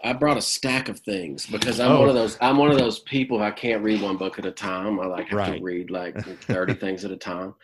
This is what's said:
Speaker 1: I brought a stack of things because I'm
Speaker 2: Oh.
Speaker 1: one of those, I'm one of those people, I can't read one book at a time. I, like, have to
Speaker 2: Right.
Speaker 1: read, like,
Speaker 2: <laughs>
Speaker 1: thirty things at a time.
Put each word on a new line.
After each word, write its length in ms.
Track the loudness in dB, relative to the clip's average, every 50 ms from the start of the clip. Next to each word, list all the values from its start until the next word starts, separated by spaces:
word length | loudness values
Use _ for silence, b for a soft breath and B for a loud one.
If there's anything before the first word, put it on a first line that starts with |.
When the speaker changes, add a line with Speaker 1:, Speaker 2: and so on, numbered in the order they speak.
| -4
Speaker 1:
I 80 | -4
brought 240 | -2 0 2 2 2
a 60 | 2
stack 480 | 0 -2 -2 -2 -2 0 0 -2 -2 -4
of 100 | -8 -8
things 460 | -6 -6 -4 -4 -4 -6 -8 -10 -8
because 340 | -6 -4 -2 -2 -2 0 2
I'm 120 | 4 6 8
Speaker 2:
Oh. 60 | 8
Speaker 1:
one 80 | 8 6
of 60 | 6
those, 220 | 4 2 0 0 0
I'm 160 | 2 4 4 6
one 140 | 6 6
of 60 | 6 6
those 220 | 4 2 0 -4
people, 420 | -6 -4 -2 -2 0 0 0 0
I 100 | 0 -2
can't 300 | -2 -2 -2 -2 0 0
read 200 | 2 2 2 2
one 160 | 0 -2 -2 -2
book 200 | -4 -6 -6 -6
at 80 | -8
a 60 | -8
time. 480 | -8 -6 -6 -6 -4 -4 -2 -2 -2 -2
I, 60 | -2
like, 220 | -4 -4 -6 -4 -2
have 160 | -2 -2 0
to 60 | -2 -2
Speaker 2:
Right. 80 | -4
Speaker 1:
read, 280 | -6 -4 -4 -6 -6 -6
like, 240 | -6 -6 -6 -8 -8
Speaker 2:
<laughs> 260 | -10 -10 -10 -14 -10 -4
Speaker 1:
thirty 300 | -2 -2 0 0 0 -2
things 320 | -2 -4 -4 -4 -4 -6
at 60 | -8
a 60 | -10 -10
time. 380 | -8 -8 -8 -8 -8 -10 -12 _